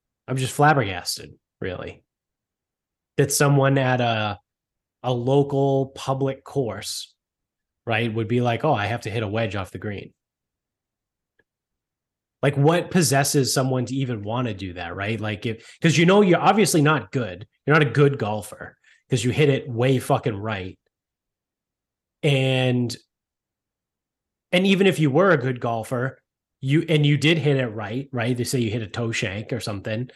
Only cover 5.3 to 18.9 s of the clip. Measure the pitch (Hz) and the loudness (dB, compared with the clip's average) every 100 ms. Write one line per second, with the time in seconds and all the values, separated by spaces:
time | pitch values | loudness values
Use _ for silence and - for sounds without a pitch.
5.3 | 139 139 139 139 135 135 - - 135 135 | 2 2 0 0 0 -2 -6 -6 -2 -4
6.3 | 135 - 143 117 98 - - - _ _ | -6 -8 -6 -4 -6 -10 -12 -14 _ _
7.3 | _ _ _ _ _ - 113 120 107 107 | _ _ _ _ _ -4 -2 -2 -2 -2
8.3 | 120 123 113 156 117 104 117 110 113 104 | 0 0 0 0 0 -2 -4 -6 -6 -4
9.3 | 110 110 98 92 95 104 98 - _ _ | -2 -4 -6 -8 -10 -10 -10 -14 _ _
10.3 | _ _ _ _ _ _ _ _ _ _ | _ _ _ _ _ _ _ _ _ _
11.3 | _ _ _ _ _ _ _ _ _ _ | _ _ _ _ _ _ _ _ _ _
12.3 | _ 139 139 143 175 170 185 135 139 143 | _ -2 2 4 2 2 0 2 2 2
13.3 | 147 127 143 131 127 120 135 127 113 104 | 0 0 0 0 -2 -4 -4 -6 -6 -6
14.3 | 120 120 98 95 87 85 92 101 113 107 | -4 -4 -6 -10 -10 -10 -6 -6 -4 -6
15.3 | 104 120 110 - - 165 147 170 202 196 | -6 -6 -8 -14 0 2 4 6 6 6
16.3 | 165 156 208 185 170 147 151 107 135 107 | 4 4 4 4 4 4 2 -2 -6 -6
17.3 | 90 - _ - 156 143 123 143 127 104 | -10 -16 _ 2 4 4 4 2 2 -4
18.3 | 107 - - 80 - _ | -4 -8 -16 -18 -20 _